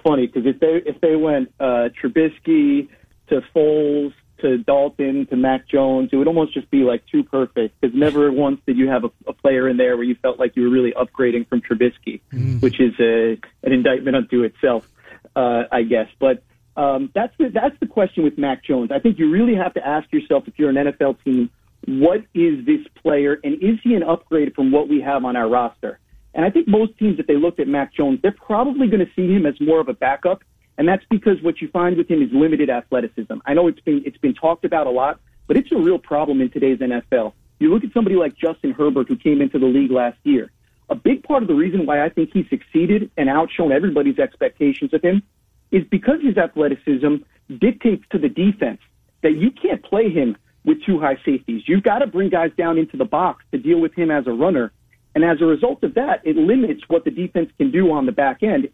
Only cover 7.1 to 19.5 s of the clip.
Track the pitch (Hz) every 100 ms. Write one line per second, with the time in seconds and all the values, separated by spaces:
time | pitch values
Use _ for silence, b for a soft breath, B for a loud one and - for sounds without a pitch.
7.1 | 151 135 135 127 - 110 - 127 123 147
8.1 | 147 147 135 143 139 - 123 131 127 117
9.1 | _ - - 139 131 131 123 127 123 123
10.1 | 120 - - 127 - 123 127 120 120 123
11.1 | - 123 117 117 123 - 113 123 - -
12.1 | 113 - - 131 123 127 - - - 117
13.1 | 113 113 110 - - 131 131 123 131 131
14.1 | 131 120 123 113 - 135 113 - _ B
15.1 | B B - 123 120 117 127 113 117 110
16.1 | - 135 123 _ _ _ - 139 135 135
17.1 | 196 240 - 269 - 285 - 254 - 190
18.1 | - 151 147 139 127 - 131 117 139 233
19.1 | 196 156 175 240